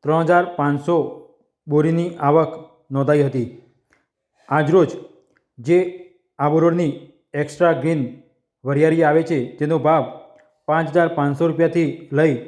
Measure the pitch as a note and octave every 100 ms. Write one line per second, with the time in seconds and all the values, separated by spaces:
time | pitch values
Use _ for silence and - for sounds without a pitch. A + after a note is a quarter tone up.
0 | C#3 D#3+ E3 F3 F3 - C#3+ C#3+ C#3+ E3+
1 | - - - _ _ _ - D3 D#3 E3
2 | F3 E3+ C#3+ D#3 D3+ - - _ _ C3+
3 | C#3 D3 C#3 C3+ A2+ - _ _ _ _
4 | _ _ _ _ _ C#3+ C#3+ F3 D#3 -
5 | - _ _ _ _ - A#2+ F3 F3 F3+
6 | - _ _ _ C#3+ D#3 E3 E3+ E3 C#3
7 | - _ _ C#3+ C#3+ - F3 D3+ C#3+ D#3+
8 | A#2+ - _ _ _ _ B2+ C#3 D#3+ E3
9 | D#3 D#3 E3 D#3 A#2+ - D3 D#3+ C#3 C3
10 | - - - _ _ _ - D#3 D#3+ E3
11 | E3+ D3+ C#3+ C#3+ E3 D3 E3 E3+ D#3 C3+
12 | - C#3 D#3 B2